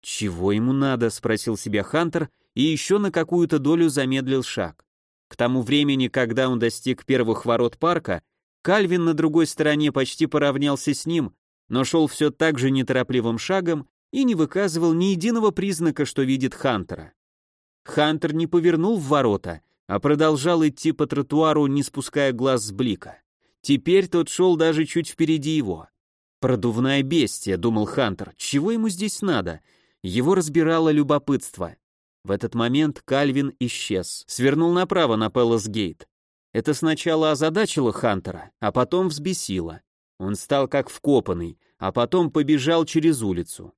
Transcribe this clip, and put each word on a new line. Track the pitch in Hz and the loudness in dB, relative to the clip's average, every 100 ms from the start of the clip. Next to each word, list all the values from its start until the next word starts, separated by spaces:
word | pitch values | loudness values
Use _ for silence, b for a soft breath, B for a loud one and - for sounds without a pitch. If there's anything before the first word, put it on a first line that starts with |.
«Чего | - - 104 85 95 | -10 -6 -6 -2 0
ему | 104 120 | 0 0
надо?» | 135 139 127 117 | 0 0 0 -2
спросил | - - 110 - 107 | -2 -2 -2 -2 -6
себя | 110 104 | -2 -4
Хантер | 95 156 170 170 151 _ _ - | 0 -2 0 -2 -6 _ _ -2
и | |
ещё | 151 151 - 202 | 0 0 0 0
на | 202 | 2
какую-то | 165 160 175 165 156 | -2 0 2 2 2
долю | 139 170 165 | 2 4 2
замедлил | 139 131 135 131 135 | 2 0 -2 0 -2
шаг. | 127 - 87 - _ _ _ _ _ | -2 -6 -6 -8 _ _ _ _ _
К | - | -2
тому | 120 131 | 0 0
времени, | 113 147 147 135 127 | 2 2 2 2 0
когда | 135 120 120 131 | 0 0 0 0
он | 123 | 2
достиг | 117 - 131 123 - | 0 -2 -4 -4 0
первых | 131 113 113 120 | 0 2 0 0
ворот | 117 120 - | 0 0 0
парка, | 165 170 - 85 _ _ _ _ | 0 0 -2 -6 _ _ _ _
Кальвин | - 208 190 180 165 | 0 2 4 2 2
на | |
другой | 156 160 156 156 | 2 2 2 2
стороне | - 151 147 147 | 0 0 2 2
почти | 135 131 - 151 | 0 -2 -2 0
поравнялся | 151 143 135 143 139 - | 2 2 2 0 0 -2
с | 135 160 | -4 -2
ним, | 170 117 _ _ _ _ | -2 -2 _ _ _ _
но | 123 | -2
шёл | 131 165 151 | 2 2 2
всё | - 151 | 2 -2
так | 143 160 143 | 2 0 2
же | 131 | 0
неторопливым | 135 120 127 123 127 117 113 | 0 0 0 0 0 0 -2
шагом | - 190 175 156 - _ _ | -2 -2 0 -4 -6 _ _
и | 254 | 0
не | 254 185 | 2 2
выказывал | 151 185 202 160 170 | 0 0 0 2 2
ни | 165 190 | 2 2
единого | 185 202 233 214 | 2 0 2 2
признака, | - 202 165 165 147 139 | 2 -2 0 -2 0 -4
что | - | -2
видит | 135 135 131 | 0 0 -2
Хантера. | - 139 110 90 85 78 _ _ _ _ _ _ _ | -2 -2 -2 -6 -12 -14 _ _ _ _ _ _ _
Хантер | - - 151 156 165 | -6 0 0 0 -2
не | 156 165 | -2 0
повернул | 175 165 165 180 220 | 2 4 2 2 0
в | 135 | 2
ворота, | 147 123 98 90 80 _ _ - | 2 2 0 -4 -12 _ _ -6
а | 98 | -2
продолжал | 143 147 156 151 156 170 156 | 0 2 2 2 2 2 2
идти | - 160 | 0 -4
по | 151 147 | -2 -2
тротуару, | 143 135 147 160 151 143 | -2 0 2 2 2 2
не | 143 | 0
спуская | 139 143 - 147 139 | -2 -6 -4 0 0
глаз | 120 135 127 | 0 0 0
с | 107 | -4
Блика. | 98 127 95 - - _ _ _ _ | -4 -2 -4 -8 -20 _ _ _ _
Теперь | - 139 156 190 185 | 0 0 4 2 2
тот | 170 165 | -2 -2
шёл | - 185 165 | 2 2 4
даже | 160 156 156 | 2 2 0
чуть | 170 156 | -2 -4
впереди | - 160 160 143 | -2 0 0 0
его. | 156 110 80 - _ _ _ _ _ | -2 -2 -6 -12 _ _ _ _ _
«Продувная | 127 123 120 113 131 139 | 0 0 0 0 0 0
бестия», | 135 170 113 - - 92 | 0 0 0 -2 -4 -2
думал | 113 110 104 | 0 0 0
Хантер, | - 120 92 98 - | 0 -2 -4 -12 -10
«чего | - 139 175 | -4 -2 0
ему | 233 220 | 0 -2
здесь | 175 208 - | -2 -6 -4
надо?» | 196 131 87 78 _ _ _ _ | -2 -2 -2 -10 _ _ _ _
Его | 95 101 139 190 | -4 0 2 2
разбирало | 156 147 156 165 160 | 2 0 2 2 2
любопытство. | 151 143 147 143 135 - - 85 - _ _ _ _ | 2 2 0 0 -2 -4 -10 -10 -10 _ _ _ _
В | - | -4
этот | 98 113 | -4 -2
момент | 120 117 139 156 143 | -2 0 2 0 -2
Кальвин | - 135 143 135 139 - | -2 0 2 0 -2 -4
исчез, | 123 - - 95 87 - - | -6 -6 -4 -4 -4 -12 -12
свернул | - 131 147 165 | 0 2 2 2
направо | 175 185 185 147 110 | 2 0 0 2 2
на | 110 | 0
Пэлас-Гейт. | 127 117 117 104 107 95 78 - _ _ _ _ | 2 2 2 -2 -4 -4 -8 -20 _ _ _ _
Это | 113 131 147 | -4 -2 0
сначала | 165 151 175 160 156 | 0 0 0 2 2
озадачило | 143 156 165 214 - 123 | 2 0 0 -2 0 0
Хантера, | - 117 98 92 87 - _ | 0 0 -2 -6 -14 -16 _
а | 107 | -2
потом | 127 127 175 185 | 0 0 0 0
взбесило. | 147 147 - - 95 82 85 _ _ _ _ | -2 -6 -6 -4 -6 -6 -12 _ _ _ _
Он | 95 104 | -6 -6
стал | - 143 131 | -2 0 0
как | 139 127 | -2 -4
вкопанный, | - - 135 101 87 82 - _ _ | -6 2 2 2 -6 -6 -12 _ _
а | 95 | -4
потом | 107 117 185 165 | -2 0 2 2
побежал | 156 143 151 131 165 156 | 0 2 2 2 0 2
через | 160 160 139 | 2 2 0
улицу. | 107 87 85 - 92 | -2 -4 -6 -12 -16